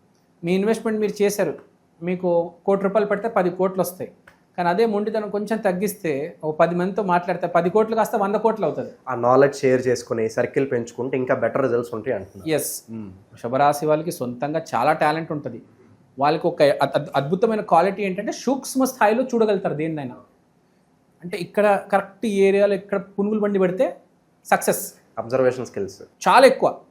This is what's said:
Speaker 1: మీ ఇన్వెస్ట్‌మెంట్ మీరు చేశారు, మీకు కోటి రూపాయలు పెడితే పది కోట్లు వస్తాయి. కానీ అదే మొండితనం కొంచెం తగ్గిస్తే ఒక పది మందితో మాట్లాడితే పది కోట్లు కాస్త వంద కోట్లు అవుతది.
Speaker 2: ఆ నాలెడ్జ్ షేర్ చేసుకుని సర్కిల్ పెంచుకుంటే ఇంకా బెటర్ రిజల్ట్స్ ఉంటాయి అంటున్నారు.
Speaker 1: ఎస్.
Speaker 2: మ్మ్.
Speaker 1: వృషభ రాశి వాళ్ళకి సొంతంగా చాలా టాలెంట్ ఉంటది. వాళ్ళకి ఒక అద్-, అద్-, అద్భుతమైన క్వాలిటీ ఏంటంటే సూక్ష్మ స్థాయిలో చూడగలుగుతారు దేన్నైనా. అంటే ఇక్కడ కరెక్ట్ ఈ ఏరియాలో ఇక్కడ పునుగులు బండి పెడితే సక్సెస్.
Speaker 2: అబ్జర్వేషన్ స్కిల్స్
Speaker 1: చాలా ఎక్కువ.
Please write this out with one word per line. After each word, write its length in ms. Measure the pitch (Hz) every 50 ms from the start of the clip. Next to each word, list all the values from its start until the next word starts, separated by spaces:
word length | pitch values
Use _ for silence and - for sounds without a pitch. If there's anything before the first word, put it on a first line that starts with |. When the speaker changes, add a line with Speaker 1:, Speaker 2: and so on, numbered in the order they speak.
| _ _ _ _ _ _ _ _ -
Speaker 1:
మీ 100 | 170 180
ఇన్వెస్ట్‌మెంట్ 460 | 190 196 214 226 220 226 233 214 214
మీరు 220 | 214 208 - - 208
చేశారు, 320 | 202 196 208 190 160 135 - - _ _ _ _ _ _ - 165
మీకు 500 | 175 185 180 185 180 175 170 170 175 - - -
కోటి 180 | - 196 190 196
రూపాయలు 220 | 196 190 220 208
పెడితే 220 | 202 208 196 202 226
పది 220 | - 202 180 180
కోట్లు 300 | 175 - 180 190 185 190
వస్తాయి. 320 | 175 180 - - 131 - - _ _ _ - _ _ _ _
కానీ 120 | - 175 175
అదే 180 | 175 196 233
మొండితనం 440 | 233 208 202 208 214 214 220 214 208
కొంచెం 280 | 185 208 214 208 226 220
తగ్గిస్తే 800 | 220 202 180 180 202 202 185 - - 170 143 135 143 170 175 - -
ఒక 120 | 156 156 156
పది 160 | 170 165 175
మందితో 280 | 175 175 190 196 196 208
మాట్లాడితే 440 | 185 175 175 175 - 180 170 180
పది 240 | 175 - 175 170 185
కోట్లు 260 | 175 214 220 220 226
కాస్త 200 | 220 208 202 -
వంద 180 | 226 202 196 202
కోట్లు 320 | 196 220 226 214 220 190
అవుతది. 240 | 151 131 135 120 113 - - - -
Speaker 2:
ఆ 60 | 127
నాలెడ్జ్ 440 | 120 117 120 127 131 139 143 139 -
షేర్ 280 | - 131 127 127 117
చేసుకుని 420 | 127 123 123 - - 127 113 110 110
సర్కిల్ 420 | - - 120 117 - 151 135 135
పెంచుకుంటే 460 | 131 120 117 117 - - 120 131 131
ఇంకా 180 | 131 127 127 139
బెటర్ 280 | 117 113 117 113 - 135
రిజల్ట్స్ 320 | 127 117 120 123 117 -
ఉంటాయి 220 | 110 107 135 120
అంటున్నారు. 340 | 101 95 98 - 101 95 160
Speaker 1:
ఎస్. 320 | 156 143 - - - - - -
Speaker 2:
మ్మ్. 200 | 113 110 107 98
Speaker 1:
వృషభ 460 | 92 95 - _ - - - 117 123
రాశి 300 | 131 143 143 151 147 160
వాళ్ళకి 260 | 151 151 156 160 170 160
సొంతంగా 480 | - 131 123 123 123 143 143 151 160 156 - -
చాలా 180 | 113 120 147 160
టాలెంట్ 400 | 160 156 151 151 160 165 151 165
ఉంటది. 300 | 147 139 135 117 110 - - _ _ _ - _ _ _ _ _ -
వాళ్ళకి 280 | 135 147 160 160 160
ఒక 160 | 175 - - 156
అద్-, 320 | 143 143 - 143 135 -
అద్-, 160 | 147 143 - -
అద్భుతమైన 440 | 143 139 147 180 185 - 226 220 214
క్వాలిటీ 420 | 190 - 175 165 175 196 190 190 208
ఏంటంటే 300 | 196 185 185 208 240 320
సూక్ష్మ 520 | - - - 269 269 269 - - 262 262
స్థాయిలో 380 | 247 254 - 220 208 220 233 262
చూడగలుగుతారు 520 | 254 - 233 220 214 208 190 190 175 156
దేన్నైనా. 420 | 147 156 160 160 151 139 123 123 - - _ _ _ _ _ _ _ _ _ _ _ _ _ _ _ _ _ _ _ -
అంటే 140 | 175 180
ఇక్కడ 480 | 190 175 175 - - 202 208 202 - - - -
కరెక్ట్ 340 | 196 196 - - _ -
ఈ 140 | 233 202 196
ఏరియాలో 340 | 190 196 190 196 202 202 202
ఇక్కడ 260 | 190 196 - - 196
పునుగులు 400 | 185 - - - 202 208 220 214
బండి 180 | 202 208 202 190
పెడితే 380 | 185 180 175 185 262 339 - - _ _ _ _ _ _ _ _ _
సక్సెస్. 480 | - 202 180 - - 175 - - - - _ _ _ _ -
Speaker 2:
అబ్జర్వేషన్ 480 | 110 117 120 131 131 127 117 127 120
స్కిల్స్ 360 | 107 - 107 98 95 - - -
Speaker 1:
చాలా 440 | - _ _ - 185 185 233 277
ఎక్కువ. 340 | 254 220 - - 139 - - - _